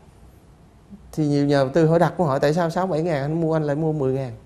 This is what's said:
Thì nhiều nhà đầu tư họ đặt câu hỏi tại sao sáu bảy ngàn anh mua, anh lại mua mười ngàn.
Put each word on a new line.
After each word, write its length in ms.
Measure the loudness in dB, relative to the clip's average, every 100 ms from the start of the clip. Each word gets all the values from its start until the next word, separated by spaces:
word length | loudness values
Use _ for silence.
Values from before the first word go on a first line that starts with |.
| -20 -20 -20 -20 -20 -20 -20 -20 -20 -20 -10
Thì 160 | -4 0
nhiều 180 | 0 2
nhà 120 | 2
đầu 120 | 2
tư 160 | 2 4
họ 120 | 4
đặt 160 | 2 0
câu 100 | 0
hỏi 120 | 2
tại 140 | 0
sao 160 | 0 0
sáu 180 | -2 -2
bảy 140 | -2
ngàn 200 | -2 -2
anh 200 | -2 -2
mua, 120 | 0
anh 100 | 0
lại 120 | -2 -2
mua 180 | -2
mười 200 | -2 -2
ngàn. 200 | -2 -6 -12